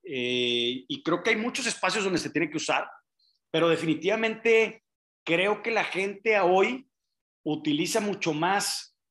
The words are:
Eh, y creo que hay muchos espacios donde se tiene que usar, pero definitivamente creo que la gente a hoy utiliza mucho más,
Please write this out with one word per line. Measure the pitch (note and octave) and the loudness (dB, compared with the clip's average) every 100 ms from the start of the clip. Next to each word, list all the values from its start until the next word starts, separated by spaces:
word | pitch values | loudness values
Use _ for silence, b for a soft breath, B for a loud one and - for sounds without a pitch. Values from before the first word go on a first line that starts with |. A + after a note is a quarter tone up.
Eh, | - C3+ B2 B2 A#2+ A#2+ A#2+ B2+ - | -10 -6 -2 0 0 0 0 -2 -8
y | C#3 | -6
creo | - E3+ | -2 0
que | A#3 | 0
hay | G#3+ | 0
muchos | A#3 B3 A#3+ | -2 -4 -4
espacios | - F#3 G3+ | -2 -2 0
donde | G3 F3 | 0 -2
se | D3 | -2
tiene | D3+ D#3+ | -2 -2
que | D#3 | -4
usar, | - C#3 - - _ _ _ _ _ | -2 -2 -2 -12 _ _ _ _ _
pero | D#3+ E3+ | 0 2
definitivamente | E3 E3 D3+ F3+ A3+ A3+ A3 A#3 A3+ G#3+ - _ _ _ _ - | 2 2 0 0 0 -2 -2 4 4 4 -4 _ _ _ _ -2
creo | E3 G3 G#3 | 0 2 0
que | A#3 | -2
la | A3 | -2
gente | D#3+ F3 G3 G3 A3+ G#3 | -2 -2 -4 -4 0 2
a | F3 | 4
hoy | F#3 G#3 B3 - _ _ _ _ _ | 4 4 0 -10 _ _ _ _ _
utiliza | D3+ D3+ D#3 D3 F3 A3+ | -6 -2 0 0 0 0
mucho | G#3 F#3 E3+ | -2 -2 -2
más, | D3+ E3+ G3 F#3+ - - _ _ | 0 0 0 0 -6 -10 _ _